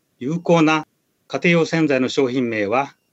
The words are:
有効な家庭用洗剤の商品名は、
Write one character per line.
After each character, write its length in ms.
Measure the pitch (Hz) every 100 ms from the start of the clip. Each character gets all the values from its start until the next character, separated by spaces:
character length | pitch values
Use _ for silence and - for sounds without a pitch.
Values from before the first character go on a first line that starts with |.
| _ -
有 200 | 123 170
効 220 | 170 170
な 240 | 156 156 156 _ _ _ -
家 140 | 139 180
庭 160 | 170
用 40 | 156
洗 220 | 165 156
剤 120 | 131
の 100 | 127
商 200 | 143 131
品 200 | 131 120
名 180 | 110 101
は、 280 | 123 139 _ _